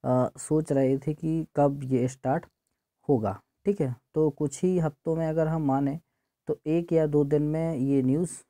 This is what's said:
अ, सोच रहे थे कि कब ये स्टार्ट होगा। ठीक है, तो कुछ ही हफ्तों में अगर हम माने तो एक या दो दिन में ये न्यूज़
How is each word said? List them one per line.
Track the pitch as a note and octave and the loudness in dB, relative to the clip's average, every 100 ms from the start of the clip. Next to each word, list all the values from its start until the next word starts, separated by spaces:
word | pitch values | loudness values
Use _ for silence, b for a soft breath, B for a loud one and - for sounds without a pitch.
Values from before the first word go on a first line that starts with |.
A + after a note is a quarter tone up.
अ, | B2+ B2+ B2 - | 2 0 0 -4
सोच | - D#3 D#3 | -2 -2 0
रहे | C3+ C3 C3+ | 2 2 0
थे | D#3+ | -2
कि | D3+ D#3+ D#3+ D#3 D3 | -4 -2 -4 -2 2
कब | C#3+ C#3+ | 2 0
ये | C3 C3 B2+ | -2 0 0
स्टार्ट | - B2+ D#3 - _ _ _ _ _ - | -2 -2 -2 -4 _ _ _ _ _ 0
होगा। | C3 G#2 G2+ _ _ | 0 0 -6 _ _
ठीक | - G3+ | -4 -2
है, | C3+ A#2+ _ | -4 -6 _
तो | D#3 D#3 | 0 0
कुछ | - D3 - | 0 -6 -2
ही | F3+ F3+ | 0 0
हफ्तों | D#3+ - E3 D#3+ | -2 -4 -4 -2
में | D#3+ | -2
अगर | D#3+ D#3 | 0 0
हम | D#3+ | 0
माने | C#3+ C3+ C#3 D#3+ _ _ _ _ - | 0 0 0 -4 _ _ _ _ -8
तो | D3+ D#3 | -6 -2
एक | E3 E3+ | -2 2
या | E3 D#3 | 0 2
दो | D3 | 2
दिन | D3 D3 | 2 2
में | D3+ D#3 E3 D3+ | 0 -2 -4 -2
ये | C3+ C#3 | 2 2
न्यूज़ | B2+ C#3+ F3 - | 2 0 -2 -8